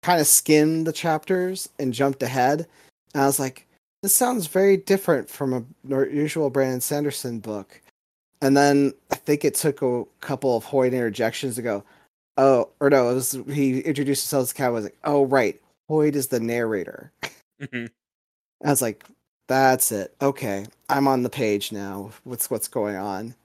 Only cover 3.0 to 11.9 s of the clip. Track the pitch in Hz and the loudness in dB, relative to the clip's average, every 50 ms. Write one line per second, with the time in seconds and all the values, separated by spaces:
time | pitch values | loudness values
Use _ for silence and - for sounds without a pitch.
3 | _ _ _ 147 139 139 139 - 139 131 127 - _ _ _ _ _ _ _ _ | _ _ _ 2 2 2 2 0 -2 -4 -6 -10 _ _ _ _ _ _ _ _
4 | - 196 - - 254 247 254 240 180 151 - 185 196 202 196 190 190 - 196 190 | -2 0 2 2 2 2 0 -2 -4 -2 0 2 4 4 4 2 2 0 0 0
5 | 196 - 165 131 101 - - - 147 131 127 127 117 131 - _ _ 131 135 131 | 2 0 0 0 0 -6 -8 -6 -4 -2 -2 -4 -6 -10 -20 _ _ -4 0 0
6 | 139 - 143 143 147 151 - 165 151 139 117 139 135 131 127 127 127 - 147 147 | 0 0 0 -2 -2 -2 -2 -2 -2 0 0 0 0 0 0 -4 -4 -4 -4 -2
7 | 147 143 127 - - 127 117 113 101 110 107 104 98 _ - - _ _ _ _ | -2 -4 -6 -6 -8 -8 -8 -8 -8 -10 -10 -10 -12 _ -20 -20 _ _ _ _
8 | _ _ _ _ _ _ _ _ - 135 139 139 143 143 143 143 143 135 - _ | _ _ _ _ _ _ _ _ 2 4 6 6 6 6 6 4 4 2 0 _
9 | _ _ - - _ - 147 147 - 147 - - - 156 135 - 139 127 123 123 | _ _ -8 -8 _ -2 -2 0 0 -2 -2 0 -2 -2 -2 0 -2 -2 -2 -2
10 | 110 _ _ _ - - 143 127 - 135 123 113 - - - 135 127 127 127 127 | -6 _ _ _ -8 -8 -8 -2 0 0 0 0 -2 -2 0 2 2 2 2 0
11 | 120 113 101 95 117 113 117 - - 135 113 120 113 120 104 101 - _ | -2 -2 -2 -2 -2 -2 -2 -4 -8 -6 -6 -6 -6 -4 -6 -6 -8 _